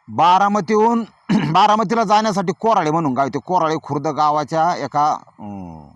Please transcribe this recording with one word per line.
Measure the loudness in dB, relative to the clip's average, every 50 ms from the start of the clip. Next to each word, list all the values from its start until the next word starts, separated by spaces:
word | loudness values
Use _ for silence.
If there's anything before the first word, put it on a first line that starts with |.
| _ -8
बारामतीहून, | -2 2 4 4 4 4 2 2 0 -2 -2 0 2 2 2 2 2 0 -4 -6 _ _ _ -2
<clears throat> | 0 0 0 2
बारामतीला | 2 2 4 4 2 2 0 0 0 0 2
जाण्यासाठी | 2 2 2 2 0 -2 -2 -2 -4 -4 -2
कोराळे | 0 0 2 2 2 0
म्हणून | 0 0 0 0 0
गाव, | 0 -2 -2
ते | -2 -6
कोराळे | -4 -2 -2 0 0 0 -2 -4
खुर्द | -4 -6 -6 -4 -4
गावाच्या | -4 -2 0 0 0 0 0 -2 -2 -2 0 0 0 0
एका, | -4 -6 -4 -2 0 0 0 0 -4 -8 -18 _ -18
अं, | -16 -14 -12 -12 -12 -14 -16 -18 -20 -20 -20